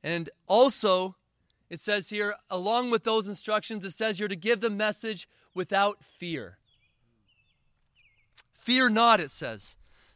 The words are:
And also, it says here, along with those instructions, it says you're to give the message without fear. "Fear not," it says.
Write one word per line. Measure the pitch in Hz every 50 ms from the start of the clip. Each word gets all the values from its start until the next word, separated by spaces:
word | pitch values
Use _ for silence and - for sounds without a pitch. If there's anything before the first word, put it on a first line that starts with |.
And | - 147 170 170 170 - - _ _
also, | - 185 226 254 277 214 - - 202 185 185 185 190 185 _ _ _ _ _ _ _ _ _ _ _
it | 170 165
says | - - 208 208 - -
here, | 208 208 208 208 208 - _ _
along | 196 185 180 202 226 240 247 247
with | 233 220 _
those | 226 220 220 202
instructions, | 202 202 - - - 214 214 - - 226 208 175
it | 190
says | - - 214 220 208 170
you're | 214 202
to | 196
give | 170 160 220 233 196
the | 220 226
message | 208 202 214 214 208 - - 226 214 170 - _ _ _ _ _ _
without | 180 180 - 202 196 202 208 202 _ -
fear. | - - - - 175 165 135 107 90 92 _ _ _ _ _ _ _ _ _ _ _ _ _ _ _ _ _ _ _ _ _ _ _ _ _ _ _ _ _ _ _ _ _ _ _ _ - - _
"Fear | _ - - - 247 254 262 240
not," | 214 220 233 233 226 202
it | 165 139
says. | - - 156 123 113 101 - - - _ - _ _ _ _ _ _